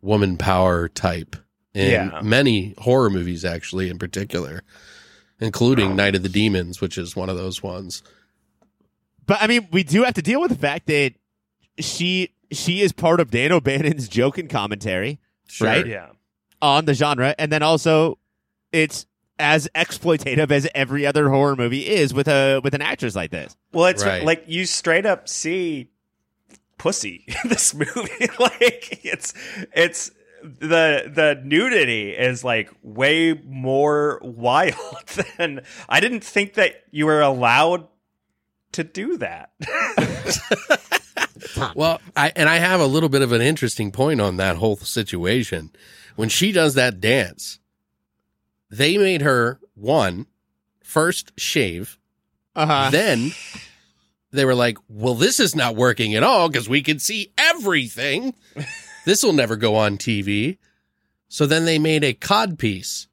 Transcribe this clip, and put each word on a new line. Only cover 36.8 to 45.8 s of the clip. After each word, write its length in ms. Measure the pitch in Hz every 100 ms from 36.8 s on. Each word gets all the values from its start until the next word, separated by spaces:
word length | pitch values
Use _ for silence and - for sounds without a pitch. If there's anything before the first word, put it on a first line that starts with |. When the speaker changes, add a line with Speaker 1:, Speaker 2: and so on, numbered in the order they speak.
| _
Speaker 2:
you 140 | 147 151
were 160 | 151
allowed 640 | 143 131 120 123 165 180 156 _ _ _ _ _ _ _ _
to 120 | -
do 340 | 160 - 226 330
that. 340 | 104 85 - _ 151 571 640 440
<laughs> 840 | - - - - - - - 302 - 381 - - - - - - 135 -
Speaker 1:
Well, 260 | 160 165 - -
I, 160 | 147 -
and 140 | 156
I 80 | 165
have 220 | 175 185
a 60 | 143
little 240 | 147 160
bit 120 | 139
of 100 | 131
an 100 | 117
interesting 500 | 127 151 120 - 104
point 300 | 98 139 139
on 160 | 101 92
that 200 | 95 85
whole 180 | 110 101
situation. 960 | - - 104 90 90 123 110 87 78 _